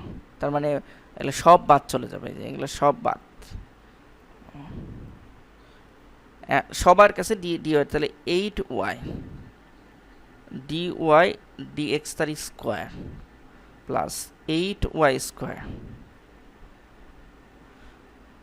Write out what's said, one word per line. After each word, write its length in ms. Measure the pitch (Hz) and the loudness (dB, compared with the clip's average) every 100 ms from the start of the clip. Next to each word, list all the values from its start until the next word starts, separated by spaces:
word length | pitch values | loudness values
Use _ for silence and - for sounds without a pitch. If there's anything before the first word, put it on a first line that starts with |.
| 107 - - - | -14 -16 -18 -8
তার 140 | 143 | -2
মানে 180 | 143 147 143 - - - - | 0 0 -2 -4 -18 -20 -8
এগুলো 160 | 135 135 | -6 2
সব 160 | 165 175 - | 8 8 8
বাদ 160 | 143 - | 4 4
চলে 200 | 127 123 | -4 -6
যাবে, 200 | - - | -10 -12
এই 60 | - | -10
যে 60 | 107 | -10
এগুলো 200 | 135 139 | -8 -8
সব 260 | - 143 120 | 0 2 2
বাদ। 180 | 117 - - - - - - - - - - - - - - 147 143 - - - - - - - - - - - - - - - - - - | 0 -4 -8 -20 -16 -16 -16 -20 -20 -20 -20 -20 -20 -20 -20 -18 -16 -14 -14 -16 -18 -20 -20 -20 -20 -20 -20 -20 -20 -20 -20 -20 -20 -16 -2
এ, 80 | 139 - | -2 -2
সবার 380 | - 180 180 208 | 2 6 10 8
কাছে 200 | 202 180 214 | 6 -4 -4
ডি, 160 | 175 165 | -4 -4
ডি 140 | 156 | 2
ওয়াই, 120 | 147 143 | 2 2
তাহলে 240 | 151 151 - - | 0 -2 -4 -2
এইট 320 | 175 208 202 - | -2 -2 -6 -6
ওয়াই 280 | 117 98 87 - - - - - - - - - - - - - - - 139 135 | -4 -4 -4 -10 -12 -12 -18 -20 -20 -20 -20 -20 -20 -20 -20 -20 -20 -16 -14 -8
ডি 160 | 156 175 - | -6 -4 -2
ওয়াই 300 | 160 151 190 - - - 135 139 | 6 8 6 2 -12 -18 -12 -6
ডিএক্স 340 | 151 147 - - | -2 -2 -4 -4
তার 140 | 156 151 | -4 -6
স্কয়ার 520 | - - 127 101 80 - - - - - - - - - | -12 -10 -6 -6 -8 -12 -14 -16 -20 -20 -20 -20 -20 -18
প্লাস 300 | - 131 76 - - - - | -6 -4 -4 -8 -12 -12 -4
এইট 340 | 160 185 196 - | -2 -2 -4 -4
ওয়াই 200 | - 147 131 | 2 2 2
স্কয়ার 380 | - - - - - - - - - - - - - - - - - - - - - - - - - - - - - - - - | -4 -10 -10 -10 -12 -14 -16 -18 -20 -20 -20 -20 -20 -20 -20 -20 -20 -20 -20 -20 -20 -20 -20 -20 -20 -20 -20 -20 -20 -20 -20 -20